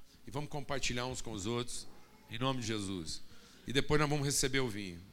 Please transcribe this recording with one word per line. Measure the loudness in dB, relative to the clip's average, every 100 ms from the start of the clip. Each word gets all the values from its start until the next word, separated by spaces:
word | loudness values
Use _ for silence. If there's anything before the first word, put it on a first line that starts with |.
| -16 -16 -8
e |
vamos | -6 -2
compartilhar | -2 0 0 2 0 -2
uns | -4
com | -4
os | -2 0
outros, | 0 0 -4 -8 -12 -16 -20 -10
em | -2
nome | 0 2
de | 0
Jesus. | -2 -2 -2 -4 -6 -8 -12 -18 -12 -2
E |
depois | 2 4 6
nós | 6
vamos | 4 2
receber | 4 4 4
o | 2
vinho. | 0 -6 -8 -12